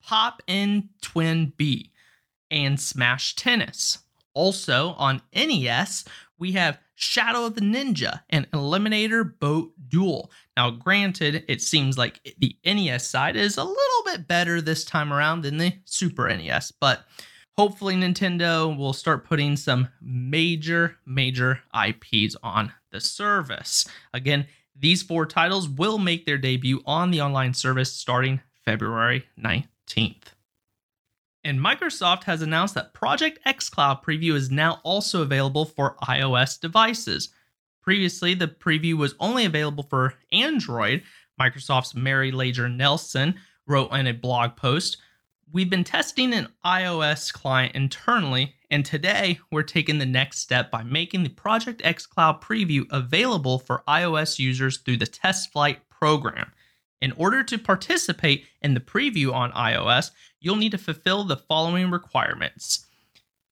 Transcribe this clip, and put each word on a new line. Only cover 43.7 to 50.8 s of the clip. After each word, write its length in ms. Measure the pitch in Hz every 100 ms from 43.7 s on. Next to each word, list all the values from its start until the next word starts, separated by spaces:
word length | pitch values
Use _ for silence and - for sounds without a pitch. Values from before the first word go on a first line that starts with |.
| 139 -
in 160 | 135 131
a 60 |
blog 420 | 120 127 123 120
post, 440 | - 131 151 - - _ _ _ _ _
"We've 200 | 170 185
been 120 | 185
testing 520 | 180 - - - 254
an 140 | 233 - _
I 220 | 175 185
O 160 | 185 165
S 320 | 151 147 -
client 420 | - 135 131 127
internally, 800 | 135 135 - - 233 147 127 135 - _
and 140 | 147
today 560 | 139 151 180 202 190 175 _
we're 120 | 156
taking 340 | 151 175 175 151
the 80 |
next 360 | 131 127 135 -
step 300 | - 123 -
by 120 | 117